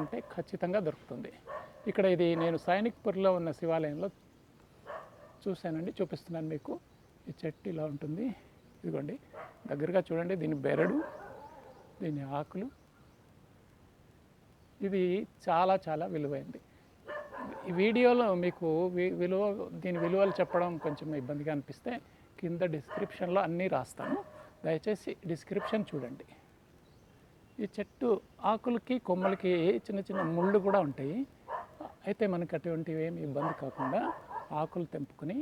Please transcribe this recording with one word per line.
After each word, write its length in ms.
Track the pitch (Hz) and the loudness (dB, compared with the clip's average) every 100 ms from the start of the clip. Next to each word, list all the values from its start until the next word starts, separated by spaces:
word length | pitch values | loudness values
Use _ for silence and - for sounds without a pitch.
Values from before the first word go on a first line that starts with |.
ఉంటే 180 | 151 233 | -2 -6
ఖచ్చితంగా 600 | - - - 180 180 202 | -6 -8 -8 -4 0 0
దొరుకుతుంది. 520 | 160 - - 131 127 - - - - - 220 | 0 -4 -10 -10 -10 -14 -12 -12 -12 -8 -2
ఇక్కడ 200 | 196 190 | 4 4
ఇది 300 | 175 170 165 | 6 6 4
నేను 200 | 165 160 | 2 2
సైనిక్పురిలో 760 | - 190 226 - 226 185 190 180 | 2 2 2 0 -2 2 4 4
ఉన్న 100 | 165 | 0
శివాలయంలో 600 | 139 165 160 156 147 190 - - - - - - - - - - - - - 202 | -2 0 2 0 -2 -6 -6 -20 -20 -20 -20 -20 -20 -14 -12 -14 -20 -20 -8 -4
చూశానండి, 460 | 180 175 160 175 - | -4 -4 -4 -4 -4
చూపిస్తున్నాను 480 | 180 160 - 165 156 | -4 -4 -8 -6 -4
మీకు. 260 | 151 - 349 - - - - - | -6 -6 -10 -12 -20 -20 -20 -16
ఈ 40 | 151 160 | -8 -8
చెట్టు 220 | - 202 | -6 -8
ఇలా 160 | 160 | -4
ఉంటుంది, 520 | 156 143 151 165 247 - - - - - | -4 -6 -6 -4 -4 -6 -14 -20 -20 -10
ఇదిగోండి 340 | 175 139 147 254 - - - - - | -6 -4 -6 -8 -12 -16 -16 -16 -6
దగ్గరగా 300 | 143 160 185 | -2 2 2
చూడండి. 340 | 175 165 175 190 | 2 -2 0 -2
దీని 120 | 156 | 0
బెరడు, 480 | 147 135 147 180 277 - - - - - - - - - - | 0 2 4 4 2 -2 -10 -14 -16 -18 -20 -20 -20 -20 -8
దీని 200 | 175 147 135 143 | -4 -4 -4 -4
ఆకులు, 320 | 151 185 254 - - - - - - - - - - - - - - - - - - - - - 196 | -6 -8 -10 -12 -20 -20 -20 -20 -20 -20 -20 -20 -20 -20 -20 -20 -20 -20 -20 -20 -20 -20 -20 -6 0
ఇది 420 | 196 180 190 - - - | 2 4 2 -2 -6 2
చాలా 300 | 165 185 190 170 | 4 6 4 2
చాలా 180 | 151 185 | -2 -2
విలువైనది. 460 | 160 143 139 143 - - - - - - 587 - - 208 - 185 | -2 -2 -4 -6 -14 -18 -20 -20 -20 -12 -10 -10 -10 -8 -8 -2
ఈ 40 | |
వీడియోలో 600 | 175 214 233 247 247 226 180 | 4 4 6 6 6 6 4
మీకు 420 | 175 - 165 156 185 180 | 2 0 0 2 2 2
వి-, 180 | 180 175 | 0 0
విలువ, 480 | 180 190 208 202 180 170 | 0 2 2 -2 -6 -6
దీని 160 | 185 170 | -4 0
విలువలు 340 | 170 190 196 185 | 2 4 4 4
చెప్పడం 380 | 175 175 180 165 | 2 2 2 0
కొంచెం 360 | 160 147 156 | -4 -4 -4
ఇబ్బందిగా 380 | 147 127 147 147 | -4 -4 -4 -2
అనిపిస్తే 480 | 147 - - 247 240 - - - - | -2 -4 -8 -6 -6 -10 -20 -20 -8
కింద 200 | 175 170 | -4 0
డిస్క్రిప్షన్లో 800 | 180 156 - - 196 - 180 185 | 0 -2 -4 -6 -6 -4 0 2
అన్నీ 260 | 170 170 185 | 2 0 0
రాస్తాను, 560 | 143 123 - - 392 - - - - | 0 -2 -6 -4 -4 -4 -16 -20 -6
దయచేసి 520 | 160 160 214 208 - - 170 | -2 0 0 -2 -4 -8 -6
డిస్క్రిప్షన్ 580 | 165 - 202 - 220 - | -6 -4 -4 0 -2 -2
చూడండి. 300 | 147 120 135 - - - - - - - - - - - - - - | -4 -6 -10 -16 -20 -20 -20 -20 -20 -20 -20 -20 -20 -20 -20 -18 -6
ఈ 40 | 208 - | -6 -4
చెట్టు 420 | 196 - 240 202 - - 202 | -8 -2 2 2 0 -2 0
ఆకులకి 460 | 214 254 233 - 254 | 2 0 -2 0 -2
కొమ్మలకి 540 | - 180 190 190 185 175 165 - - | 0 2 2 2 2 4 4 2 0
చిన్న 140 | 202 | -6
చిన్న 220 | 196 196 | -2 -2
ముళ్ళు 360 | 165 170 185 202 | 0 2 4 6
కూడా 220 | 196 196 | 6 4
ఉంటాయి. 460 | 151 139 139 208 277 - - - - - - - 190 | 4 0 -4 -2 -4 -10 -10 -10 -10 -14 -16 -8 -6
అయితే 200 | 208 208 | 0 2
మనకి 300 | 170 170 160 | 2 0 -2
అటువంటివి 480 | 170 165 165 160 165 | -2 -2 -2 -2 -2
ఏమి 160 | 170 | -2
ఇబ్బంది 320 | 156 135 - - | -4 0 -2 -2
కాకుండా 520 | 139 - 131 196 - - - 906 - | -6 -4 0 0 0 -4 -8 -10 -4
ఆకులు 320 | 151 160 175 | -2 -2 -2
తెంపుకొని, 500 | 165 160 139 - 151 247 | -6 -6 -8 -6 -6 -4